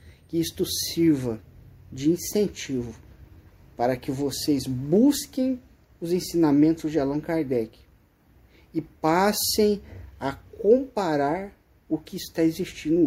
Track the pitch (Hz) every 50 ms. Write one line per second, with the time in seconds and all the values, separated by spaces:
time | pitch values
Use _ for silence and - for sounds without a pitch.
0 | - - - - - - - 165 165 160 - - 180 - - - - - - 165
1 | 170 165 147 131 127 120 110 107 - - - - - - - - - - - 131
2 | 139 156 175 175 - - - 214 208 180 - - - - 135 123 120 113 113 -
3 | - - - - - - - - - - - - - - - - 120 123 131 123
4 | - - 135 131 143 139 131 - - 156 147 131 127 131 131 123 135 147 165 208
5 | 254 294 285 - - - - 262 254 262 262 247 - - _ _ _ _ _ -
6 | 175 165 180 180 170 - - 170 165 151 143 147 151 160 165 160 - 156 151 156
7 | 135 135 143 151 151 - 165 165 147 127 135 120 110 110 - - _ _ _ _
8 | _ _ _ _ _ _ _ _ _ _ _ _ _ _ - 160 156 - - _
9 | - 156 165 180 196 208 208 - - - - - 208 208 208 196 - - - -
10 | - - - - - 139 - - - - - - - 196 240 262 277 269 - 214
11 | 196 165 151 143 139 143 156 185 196 202 - _ _ _ _ _ _ - 156 156
12 | - - 196 170 - - - 175 165 160 160 190 180 - - - - 151 165 175
13 | 160